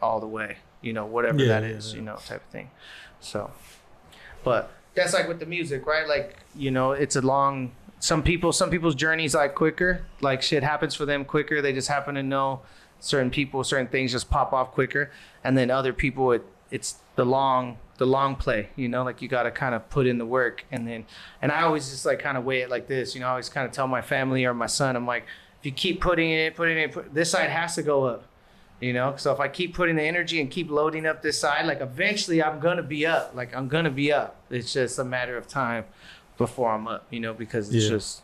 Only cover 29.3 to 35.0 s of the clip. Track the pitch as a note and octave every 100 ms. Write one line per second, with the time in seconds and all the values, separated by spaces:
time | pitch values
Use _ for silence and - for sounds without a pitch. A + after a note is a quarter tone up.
29.3 | C3+ C#3 - F3 F3 E3+ D#3+ D3+ F3 E3+
30.3 | E3 D#3 F#3 D3+ D3 D#3 D#3 D#3 D#3 D3+
31.3 | D3 D3+ D3 E3 C#3 C3 C3 G3 G#3 -
32.3 | D#3+ D#3 D3+ E3 F3 C3+ D3+ D#3+ D3+ -
33.3 | B2 A#2+ B2 C3+ D3 D#3 C3 C#3+ C#3+ A2
34.3 | - - B2 A#2 C#3 A#2+ C#3